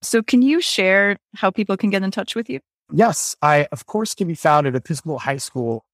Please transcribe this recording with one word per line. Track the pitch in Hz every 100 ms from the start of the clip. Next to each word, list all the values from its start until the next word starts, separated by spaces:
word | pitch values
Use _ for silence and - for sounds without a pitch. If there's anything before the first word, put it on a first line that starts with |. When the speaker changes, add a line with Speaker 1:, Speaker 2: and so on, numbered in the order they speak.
Speaker 1:
So | - 226
can | 220 247
you | 262 311
share | 349 - 185 190 202 196 _
how | - 196
people | 185 208 196
can | 214
get | 196
in | 190
touch | 196 196 -
with | 233
you? | 135 _ _ _
Speaker 2:
Yes, | 147 226 160 - -
I, | 147 147 143
of | 135 -
course, | 208 214
can | - 180
be | 160
found | 160 151 139
at | 127
Episcopal | - 151 - 139
High | 139 139
School. | - - 117 113 _